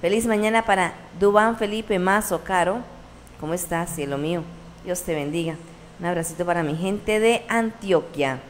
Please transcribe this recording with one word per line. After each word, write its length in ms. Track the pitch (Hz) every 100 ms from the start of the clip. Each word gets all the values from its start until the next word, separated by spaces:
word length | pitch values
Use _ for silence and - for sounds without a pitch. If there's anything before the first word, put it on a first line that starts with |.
Feliz 260 | 170 208 226
mañana 400 | 214 214 226 214
para 260 | 190 175 - - 165
Dubán 380 | 202 208 220 226
Felipe 420 | 208 214 220 196
Mazo 440 | 180 202 208 165
Caro, 340 | - 185 170 220 247 - - - - -
¿cómo 140 | 151
estás, 400 | 175 - 165 175
cielo 240 | - 143 139
mío? 240 | 151 170 160 - - -
Dios 160 | - 175
te 120 | -
bendiga. 400 | 156 143 165 165 160 - - - -
Un 60 |
abracito 400 | 170 175 165 160
para 180 | 175 170
mi 140 | 156 156
gente 440 | 190 202 - 214
de 220 | 226 233 -
Antioquia. 920 | 226 226 220 196 170 - 147 139 127 -